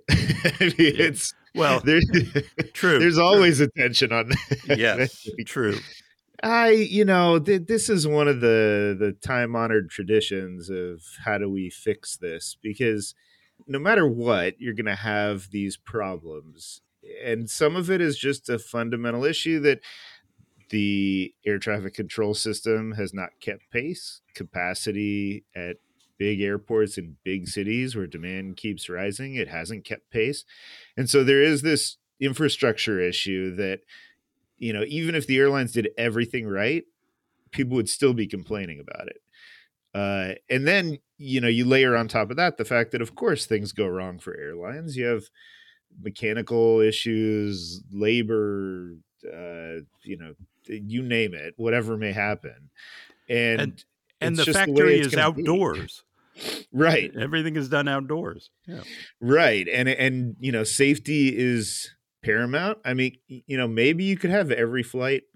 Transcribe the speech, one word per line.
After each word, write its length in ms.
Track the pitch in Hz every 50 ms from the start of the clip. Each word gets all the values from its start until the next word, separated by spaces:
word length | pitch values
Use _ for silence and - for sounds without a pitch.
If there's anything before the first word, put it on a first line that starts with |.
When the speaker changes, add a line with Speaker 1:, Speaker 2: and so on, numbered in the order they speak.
| -
Speaker 1:
<laughs> 60 | -
I 440 | - - - - - - - 175 - -
mean, 140 | 190 175 - -
Speaker 2:
Yeah. 140 | 165 147 143
Speaker 1:
it's 380 | - 165 165 - - - - - _ _ _ -
Speaker 2:
Well, 260 | 165 160 143 131 123
Speaker 1:
there, 180 | - 139 156 165 - - 180 170 117 - - 143 - - - - 160 - -
Speaker 2:
true, 260 | - - 185 156 139
Speaker 1:
<laughs> 0 |
there's 160 | 160 175 165
Speaker 2:
true. 80 | 160 170
Speaker 1:
always 360 | 180 202 202 190 175 156 123
attention 540 | 147 123 - 139 127 127 120 - 135 117 117
on 160 | 117 113 120
<laughs> 380 | 143 131 - - 139 123 - 143
that. 100 | 143 110
Speaker 2:
Yes, 500 | 113 113 98 104 127 127 - - - 110 101 113 113
true. 300 | - - 143 120 104 101 107 - - - - - _ _ _ _ _ _ -
Speaker 1:
I, 280 | - 226 226 233 233 226
you 340 | 220 220 214 - 185 208 208
know, 360 | 190 190 180 175 170 170 165
th-, 280 | 147 196 202 185 170 170
this 220 | 226 220 - -
is 180 | 214 180 151 151
one 220 | 151 151 147 143
of 100 | 139 123
the, 560 | 120 117 113 110 110 107 104 101 104 101 101 92
the 140 | 104 101
time-honored 760 | 98 - - - 131 123 120 117 117 117 113 113 110 107 95 80
traditions 800 | - - 98 90 110 107 - - 98 95 95 92 90 90 82 90
of 340 | 95 92 90 90 87 82 - - - - -
how 120 | 113 104 101
do 120 | 101 98
we 200 | 98 95 95 90
fix 460 | - - - 107 101 - - - -
this? 400 | - - 85 82 82 - - - _
Because 520 | - 110 104 - 127 113 110 104 101 - - _ _ _ _ _ _ _ _ _ - -
no 120 | 135 139
matter 280 | 147 196 226 208 170 139
what, 540 | 113 117 117 120 110 92 87 95 - -
you're 120 | 127 123 107
gonna 220 | 107 113 107 98
have 540 | 98 104 110 104 104 104 104 104 95 92 95
these 240 | 101 101 101 98 92
problems. 1040 | - - - - 110 101 95 92 87 85 82 78 76 73 80 76 - - - - - _ _ _ _ _ - - - 127
And 240 | 120 113 113 117 107
some 260 | - - 156 151 165
of 160 | 185 175 170
it 80 | 190 180
is 180 | 175 156 139 -
just 300 | - 139 139 - - -
a 100 | 123 110
fundamental 680 | - - - 117 117 117 120 117 120 120 117 120 135
issue 340 | 151 160 156 - 165 160 156
that 200 | 143 147 135 - - - - - - - - - _ _ _ _ _ _ _ _ _ -
the 640 | - 107 104 101 101 98 98 98 95 95 92 - _ _ -
air 120 | 104 104 98
traffic 360 | - 110 104 104 95 95 -
control 400 | - 107 - - - 107 104 104
system 580 | - - 110 101 - - 113 110 110 110 110 107
has 200 | 107 101 87 95
not 180 | 98 90 85 _ _
kept 280 | - - 101 95 _ _
pace. 520 | - 120 131 160 180 - - - - - _ _ -
Capacity 1120 | - 98 - - 87 90 90 92 - - 110 104 101 104 101 101 101 101 98 101 101 _ _ -
at 220 | 90 87 87 90 - _ _ _ _ _ _ _ -
big 220 | 101 104 107 98
airports 560 | 101 98 101 101 - - 113 110 107 98 - 101
in 180 | 87 82 71 _ -
big 240 | 92 95 98 90 90
cities 480 | - 101 98 104 113 120 127 127 123
where 100 | 110 95
demand 520 | 87 95 82 82 90 92 95 95 95 90 -
keeps 320 | - 107 101 - - -
rising, 460 | 90 90 95 101 101 110 135 135 135
it 120 | 123 - -
hasn't 380 | - 82 82 85 113 101 -
kept 240 | - 110 - _ _
pace. 320 | - 117 110 131 143 - - _ - - - - - - - _ - -
And 120 | 131 120
so 140 | - 143 131
there 180 | 127 139 139
is 200 | 143 160 156 139
this 340 | 139 160 151 143 - - - _ _ _ _ -
infrastructure 800 | 135 139 131 - 156 139 - - - 120 110 - - 113 104 92
issue 560 | 90 90 - - - 98 95 92 92 92 90
that, 240 | 95 101 95 95 95 _ _ - - - _ _ _ _ _ _ _ _ _ _ -
you 160 | - 117 107
know, 100 | 104 110 110
even 260 | 143 160 160 165 170
if 100 | 156 123
the 120 | - 131 131
airlines 320 | 139 139 139 139 127 120
did 180 | - - 107 - - -
everything 480 | 117 117 110 117 120 117 - 127 113
right, 380 | 107 98 95 104 120 156 170 - _ _ _ _ _ _ _ _ _ _ _ _ _
people 240 | - - 135 123 127 123
would 100 | 110 -
still 260 | - - 143 135 123
be 140 | 113 107 98
complaining 540 | - 95 85 - 110 101 95 85 78 71
about 260 | - - - - - -
it. 140 | - - _ _ _ _ - - - - _ _ _ _ _ _ -
Uh, 380 | 98 101 98 101 98 92 92 95 - _ -
and 180 | 127 131 139 156
then, 320 | 190 202 180 165 147 143 _ _ _ -
you 220 | 143 135 131 131
know, 80 | 120 117
you 160 | 117 117 123
layer 320 | 127 131 131 135 127 120
on 140 | 117 113 107
top 200 | - 117 107 107
of 60 | 127
that 220 | 151 175 175 - -
the 80 | 110
fact 260 | - 127 120 117 -
that, 100 | - 120
of 140 | 117 113 -
course, 300 | - - 226 156 - -
things 260 | - 110 - 104 101
go 160 | - - 104 92
wrong 320 | 90 92 92 92 87 87
for 160 | - 92 -
airlines. 600 | 71 71 73 82 87 87 104 127 156 165 160 139 131
You 80 | 123
have 180 | 120 117 107 101 - _ _ - - - - _ _ _ _ _ _ _ - 113
mechanical 760 | 107 101 - 120 107 107 117 107 - 120 117 113 113 113 113
issues, 1000 | 110 110 107 - - 117 110 110 110 110 107 107 104 104 101 92 85 85 87 95 - -
labor, 1080 | 101 101 104 107 117 120 113 107 113 110 104 104 101 98 98 95 92 90 90 87 85 82 _ _ _ _ -
uh, 560 | 85 82 82 87 87 85 85 82 82 82 82 71 _ _ _ _
you 140 | - - 80
know, 160 | 82 80 76 _ 92 _ _ _ _
you 360 | - 107 107 104 101 113 123
name 320 | 131 123 120 117 113 101 87
it, 200 | 78 73 82 -
whatever 400 | - 113 117 113 123 110 110 113 107
may 140 | 107 104
happen. 580 | 95 110 101 104 104 - - 69 58 62 71 - _ _ - - - - - - _ _ _ -
And 320 | 123 120 117 117 117 110
Speaker 2:
And, 240 | - - - - - _ _ _ _ _ _ -
and 180 | 160 165 165 160
Speaker 1:
it's 80 | 151
Speaker 2:
the 60 | 160
Speaker 1:
just 140 | 151 196 196
the 60 | 151 139
way 40 | 147
Speaker 2:
factory 200 | 147 180 175 165
Speaker 1:
it's 80 | 143 135
Speaker 2:
is 80 | 117
Speaker 1:
gonna 180 | 156 151 156 160
be. 80 | -
Speaker 2:
outdoors. 640 | - 151 170 190 185 135 78 90 82 - - - _ _ _ _ _ _ _ - - - - - - _
Speaker 1:
Right. 400 | - 127 156 165 - 120 95 - - 113
Speaker 2:
Everything 360 | 110 143 156 160 156 160 156 156
is 100 | 139 127
done 200 | 151 143 143 143
outdoors. 600 | 139 139 139 135 151 165 165 - 85 - - _ _ _ _
Yeah. 160 | 175 175 165 - - - - - - _ -
Speaker 1:
Right. 480 | 117 120 139 160 170 131 107 98 92 85
And, 220 | 104 123 127 131
and, 460 | 131 127 127 131 127 127 123 120 104 -
you 120 | 123 135 120
know, 100 | 110 110
safety 720 | - - - 139 139 143 143 - 143 156 147 139 135 120
is 580 | 107 127 123 120 117 107 - - - - - - _ _ _ _ _ -
paramount. 540 | 113 104 110 120 120 131 156 180 202 220 214 -
I 80 | 123 127
mean, 240 | 127 127 127 127 _ _ -
y-, 140 | 135 123 _ -
you 100 | 139 131
know, 100 | 127 113
maybe 380 | 113 113 120 139 165 165 190
you 100 | 196 196
could 140 | 185 - 170
have 220 | 185 208 185 143
every 320 | 117 120 117 117 123 131 117
flight 400 | - - 131 127 131 139 135 - _ -